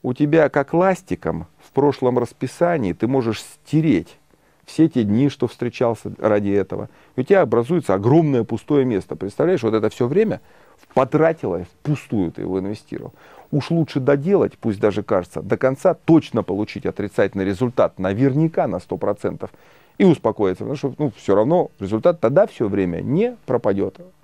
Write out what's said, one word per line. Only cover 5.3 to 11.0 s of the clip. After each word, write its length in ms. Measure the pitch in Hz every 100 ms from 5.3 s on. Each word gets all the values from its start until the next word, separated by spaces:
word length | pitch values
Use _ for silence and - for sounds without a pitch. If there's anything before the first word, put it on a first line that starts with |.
| - 120
встречался 640 | - 123 - 120 113 104 98
ради 320 | 107 104 101
этого. 400 | 98 95 98 107 - _ -
И 60 |
у 20 |
тебя 180 | 131 196
образуется 520 | 147 113 120 175 -
огромное 500 | 95 104 151 160 127
пустое 400 | 110 113 - 147
место. 320 | 131 101 - 76
Представляешь, 460 | 98 - 160 185
вот 140 | 113 110
это 160 | 107
всё 160 | - 123
время 340 | 160 220 123 _ - - _ _
потратила, 680 | -